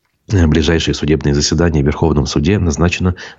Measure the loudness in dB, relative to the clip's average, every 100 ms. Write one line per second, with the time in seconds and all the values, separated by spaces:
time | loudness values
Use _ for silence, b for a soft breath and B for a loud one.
0 | _ _ -2 2 2 2 2 0 0 -4
1 | 0 0 0 0 0 0 0 2 0 0
2 | 0 0 0 -2 0 0 0 0 0 0
3 | -2 -4 B